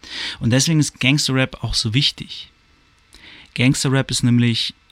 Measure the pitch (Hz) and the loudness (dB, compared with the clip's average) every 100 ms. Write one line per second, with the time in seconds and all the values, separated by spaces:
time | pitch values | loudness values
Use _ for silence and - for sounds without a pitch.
0 | - - - - 117 127 165 156 139 - | -16 -12 -10 -4 0 2 2 2 0 0
1 | 123 143 - 131 131 - 110 - 113 123 | 0 2 2 0 -2 -4 -6 -4 -2 0
2 | - - - - - _ _ _ _ _ | -2 -4 -14 -18 -20 _ _ _ _ _
3 | _ - - - - - 123 143 139 135 | _ -20 -20 -20 -10 -2 0 2 0 0
4 | 127 127 123 120 120 113 - - _ | 0 0 2 4 4 0 -4 -10 _